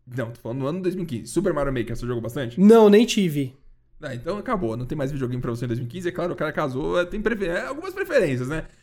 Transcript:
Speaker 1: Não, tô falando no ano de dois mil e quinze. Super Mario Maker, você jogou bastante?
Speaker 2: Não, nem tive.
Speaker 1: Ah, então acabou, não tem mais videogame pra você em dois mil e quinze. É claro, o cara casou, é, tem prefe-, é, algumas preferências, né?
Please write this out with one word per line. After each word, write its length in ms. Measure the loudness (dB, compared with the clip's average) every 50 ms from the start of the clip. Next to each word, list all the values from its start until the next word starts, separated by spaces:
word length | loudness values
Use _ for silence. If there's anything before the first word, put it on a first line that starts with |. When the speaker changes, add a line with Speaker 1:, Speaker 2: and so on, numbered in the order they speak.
| _ -10 -8
Speaker 1:
Não, 140 | -8 -8 -8
tô 80 | -10 -12
falando 180 | -10 -8 -6 -4
no 80 | -4
ano 100 | -4 -4 -2
de 40 | -2
dois 120 | -2 -2
mil 80 | -2 -6
e 20 |
quinze. 240 | -6 -6 -8 -8 -2
Super 220 | -2 0 0 2 0
Mario 180 | 0 -2 -2 -2
Maker, 220 | -2 -4 -4 -6
você 100 | -6 -4
jogou 160 | -4 -4 -4
bastante? 380 | -4 -6 -6 -6 -6 -4 0 6
Speaker 2:
Não, 300 | 8 10 10 10 10 10
nem 160 | 8 8 6
tive. 500 | 4 2 2 2 2 0 -2 -4 -4 -8 _ _ -20 -20 _ _ _ _ -14
Speaker 1:
Ah, 140 | -12 -10 -10
então 220 | -8 -8 -8 -8
acabou, 380 | -6 -4 -4 -4 -2 -2 -4 -4
não 100 | -4 -6
tem 120 | -6 -4
mais 140 | -4 -4 -4
videogame 300 | -4 -4 -4 -4 -4 -4
pra 100 | -4 -4
você 140 | -4 -4 -4
em 20 |
dois 120 | -4 -4 -4
mil 80 | -4
e 40 | -6
quinze. 160 | -8 -6 -6 -6
É 20 |
claro, 220 | -4 -4 -4 -4 -2
o 20 |
cara 160 | -2 -4 -2
casou, 480 | -2 -2 -2 -2 -2 -4 -2 0 0 0
é, 60 | 0
tem 160 | 0 -4 -2
prefe-, 240 | 0 0 0 0 -2
é, 200 | -2 -2 -4 -4
algumas 280 | -6 -8 -8 -8 -10 -6
preferências, 540 | -6 -4 2 4 4 4 4 2 -2 -2
né? 180 | -4 -4 -6 -8 -10 -18 _